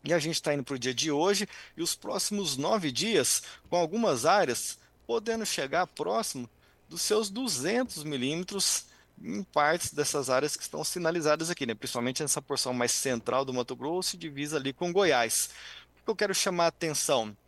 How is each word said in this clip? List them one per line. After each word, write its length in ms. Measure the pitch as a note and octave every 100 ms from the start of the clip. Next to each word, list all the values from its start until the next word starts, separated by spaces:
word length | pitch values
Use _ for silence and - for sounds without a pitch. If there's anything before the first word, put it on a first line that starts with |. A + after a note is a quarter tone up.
E 100 | -
a 60 | E3+
gente 200 | D3+ D#3+
tá 140 | E3
indo 100 | D3
pro 140 | B2+ C3+
dia 160 | A#2+
de 160 | B2 D#3
hoje 400 | C#3+ F3+ G3+ G#3 - - -
e 60 |
os 140 | E3 -
próximos 640 | - G3 - G#3 G3 B2+
nove 340 | D3+ A3 D#3+
dias, 500 | B2 G3+ F#3+ B2 - - - -
com 80 | F3
algumas 480 | E3 G#3 A3 B2+
áreas 560 | C#3 G3+ D#3 A#2 - - _ _ -
podendo 360 | A#3 G#3+ A3+
chegar 440 | G#3 - C3+ D#3+ F3+
próximo 600 | - D#3+ A3 G#3+ C3+ A#2+ _ _ _ _
dos 140 | E3
seus 260 | - G#3+ G#3
duzentos 760 | G3+ B3+ C3+ D3 A#3 C4 D#3
milímetros 840 | D3+ C#3 B2+ D#3+ F3+ G3 - - - - _ -
em 200 | E3 G3+
partes 480 | G3 D3+ D3 E3+ -
dessas 380 | C#3+ D3 D3 C3
áreas 260 | C3 D3 -
que 60 |
estão 220 | - D3+
sinalizadas 680 | D#3 F3+ E3 F3 D3+ D3+ D#3+
aqui, 160 | F3 A#2+
né? 80 |
Principalmente 480 | A2 B2 A#2+ A#2+ B2+
nessa 180 | D3 -
porção 320 | - C3+ B2+
mais 200 | B2+ A#2+
central 520 | - C3+ A#2+ A#2 B2
do 80 | C3+
Mato 240 | B2+ A#2+ B2
Grosso 400 | C3+ F3 F#3 F3+
e 40 |
divisa 380 | E3 C#3 D3 D3+
ali 140 | C3+
com 220 | C3 F3
Goiás. 560 | F3 F#3+ B2+ A2+ - - - - - - _
O 40 | -
que 60 |
eu 40 | G#3+
quero 200 | G#3 F#3+
chamar 300 | G3+ F3+ E3+
a 20 |
atenção? 680 | - E3 D3 - C3+ G#2+ G2+